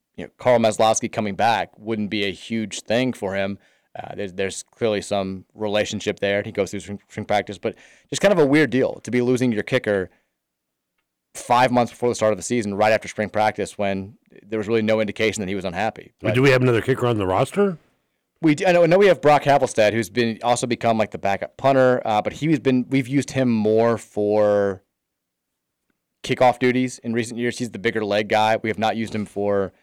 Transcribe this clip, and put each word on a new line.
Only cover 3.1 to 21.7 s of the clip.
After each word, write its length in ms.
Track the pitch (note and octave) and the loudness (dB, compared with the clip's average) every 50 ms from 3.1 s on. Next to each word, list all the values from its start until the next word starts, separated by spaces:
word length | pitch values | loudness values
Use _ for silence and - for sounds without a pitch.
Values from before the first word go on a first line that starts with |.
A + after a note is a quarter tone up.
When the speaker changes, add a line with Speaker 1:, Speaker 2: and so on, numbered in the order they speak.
Speaker 1:
for 240 | A2 - G#2 F#2+ F#2+ | -4 -6 -6 -6 -4
him. 220 | G2 G2 G2 G2+ - _ _ _ _ _ _ - | -4 -4 -6 -8 -10 _ _ _ _ _ _ -18
Uh, 200 | - - - - | -16 -14 -12 -10
there's, 160 | G2 G2+ F#2+ | -10 -10 -8
there's 320 | F2 G2 G2 F#2+ - - - | -6 -6 -6 -6 -6 -10 -14
clearly 360 | _ _ - A#2+ A2 G#2 G2 | _ _ -4 -2 -2 -2 -2
some 440 | F#2 - G2+ G2+ F#2+ F#2+ F#2+ F#2 F2+ _ _ | -4 -4 -4 -4 -4 -4 -6 -10 -14 _ _
relationship 640 | A2 G#2+ G#2 G2+ G#2 G#2 - - G2+ - G#2 F#2+ - | -8 -6 -2 0 -2 -2 -2 -4 -6 -4 -4 -4 -2
there. 240 | G#2 G2 G2+ G2+ | -2 0 0 0
He 80 | G#2 A2+ | -2 -4
goes 220 | G2 G#2 F#2+ F2 | -4 -4 -4 -4
through 80 | - F#3 | -6 -10
spring, 200 | - G2+ G2+ F#2+ _ _ | -10 -12 -14 -14 _ _
spring 180 | - G#2+ G#2 | -12 -10 -6
practice, 320 | - A2 G2+ G2 - G2 F2 | -2 -2 -2 -2 -4 -8 -8
but 180 | - A2+ - - - _ _ _ _ _ | -8 -8 -8 -10 -16 _ _ _ _ _
just 120 | C#3+ - | -4 0
kind 120 | - G3+ | 2 2
of 60 | G#3 E3+ | 4 4
a 60 | D3 | 4
weird 240 | C3 C#3+ D#3+ D3+ A#2+ | 4 4 4 2 2
deal 300 | A2+ C3 A#2+ - - - - | 2 0 0 -2 -4 -8 -8
to 60 | - | -4
be 80 | A2+ B2 | -2 0
losing 320 | B2 B2 C3 A#2 C3 B2 | 0 0 0 0 0 0
your 100 | A2 G#2 | 0 -2
kicker 480 | A2+ - C3+ B2 - G#2+ G2+ F#2+ F2+ - _ _ _ _ _ _ _ _ _ _ _ _ _ _ _ _ _ _ _ _ _ _ _ _ - | -2 -2 -2 -2 0 0 0 0 -2 -4 _ _ _ _ _ _ _ _ _ _ _ _ _ _ _ _ _ _ _ _ _ _ _ _ -20
five 360 | - - - A#2+ B2 B2+ A#2+ | -8 -2 2 2 4 4 4
months 220 | B2 B2 A#2+ A#2 | 2 2 0 -2
before 160 | - - B2+ A#2+ | -4 -4 -2 -2
the 60 | G#2+ | 0
start 180 | - A2 G#2+ | 0 0 0
of 40 | G#2+ | 0
the 60 | F2+ | 0
season, 320 | - - A#2+ A#2+ G2+ G2+ G2 | -2 -4 -2 -2 -2 -2 0
right 180 | G2 G#2 A2 | 0 2 2
after 140 | A2 G#2 - F#2 | 2 0 -2 -6
spring 200 | - - G#2+ F2+ | -6 -6 -6 -4
practice, 480 | - G#2+ G#2+ A2 - - G2 - - - | -2 0 0 0 -2 -4 -6 -6 -6 -4
when 380 | G#2 G2 G2 F#2+ F#2+ G2+ - _ _ _ - - | -4 -4 -4 -4 -8 -10 -14 _ _ _ -20 -20
there 160 | - G2+ A2 G#2+ | -12 -8 -6 -4
was 100 | G2 G#2 | -2 0
really 140 | A#2 A2+ | 0 0
no 180 | G#2+ G#2+ A2 A2 | 2 2 0 0
indication 400 | A2 G2+ - - A2 A2 F#2+ A2 | 0 -2 -2 -2 -2 -2 -2 -2
that 80 | G2 F#2 | -6 -6
he 60 | G2+ | -6
was 100 | G2 F2+ | -6 -6
unhappy. 480 | F#2 E2+ F#2 G#2+ A2 - - - - _ _ | -6 -4 -4 -4 -4 -6 -8 -14 -20 _ _
Speaker 2:
But 80 | - A2 | -4 -2
Speaker 1:
But 60 | A2 | 0
Speaker 2:
do 80 | B2 | 2
we 80 | C3+ C#3 | 4 4
have 120 | B2+ B2+ | 4 4
another 200 | B2+ B2+ A#2 G#2+ | 4 2 2 2
kicker 240 | - B2+ C3 - B2 | 0 0 -2 0 0
on 120 | B2 A#2 G#2+ | -2 0 0
the 80 | F#2+ | 0
roster? 520 | F#2 F#2 G#2 C3+ - - G3 G3+ G3 E3+ - _ _ _ _ _ _ _ _ _ _ _ _ | 0 0 0 0 0 0 0 0 0 -2 -6 _ _ _ _ _ _ _ _ _ _ _ _
Speaker 1:
We 120 | - D#3+ D3 | 0 0 2
do, 100 | D3+ F#3+ | 2 2
I 60 | F#3 | 2
know, 100 | F3 F3 | 4 4
I 40 | E3+ | 4
know 120 | D#3+ F3 G3 | 4 6 6
we 80 | G#3 | 6
have 140 | F#3+ E3 - | 4 4 4
Brock 220 | - D3 D3 C#3+ - | 4 4 4 4 4
Havelstead, 480 | C#3 C#3 C#3 C3 - - - G#2+ G#2 | 2 2 2 2 0 2 2 2 4
who's 180 | G#2 A2+ A2 F2+ | 2 0 -4 -4
been, 280 | G2 B2 A#2+ A2+ A2 - | -2 -2 -2 -2 -2 -2
also 240 | A2+ A#2+ A#2+ - C3+ | 0 0 0 0 0
become, 320 | A#2+ A#2+ - - A#2 A2+ A2 | -4 -4 -2 0 0 0 0
like, 140 | G#2+ - | 0 -2
the 60 | - E2+ | -4 -4
backup 380 | - G2 G2 - - - _ | -4 -4 -2 -4 -6 -10 _
punter, 460 | - - C3+ | -2 2 2